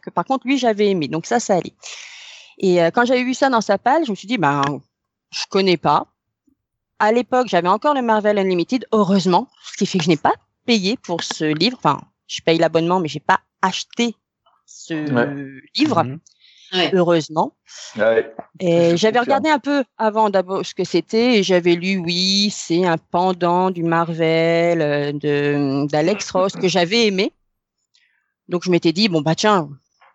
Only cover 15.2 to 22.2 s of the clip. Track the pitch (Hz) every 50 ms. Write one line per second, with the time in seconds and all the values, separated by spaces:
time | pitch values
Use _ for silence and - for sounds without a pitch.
15.2 | 120 143 143 143 139 135 135 131 - _ - - 294 311 220 165 156 127 135 165
16.2 | - _ _ _ _ - _ _ - - 190 185 175 285 190 185 175 170 170 165
17.2 | 147 - 151 160 202 311 - _ _ - - - - - - 107 104 113 113 110
18.2 | - - - - - _ _ - 190 175 170 170 170 170 170 170 214 220 214 240
19.2 | 247 240 277 269 - 311 302 254 - 277 285 285 247 - _ - 226 214 208 220
20.2 | 220 208 196 190 180 185 196 - 185 - - - 180 - - 170 165 - - 220
21.2 | 233 254 247 208 185 175 185 175 170 180 170 175 175 190 196 190 165 170 175 180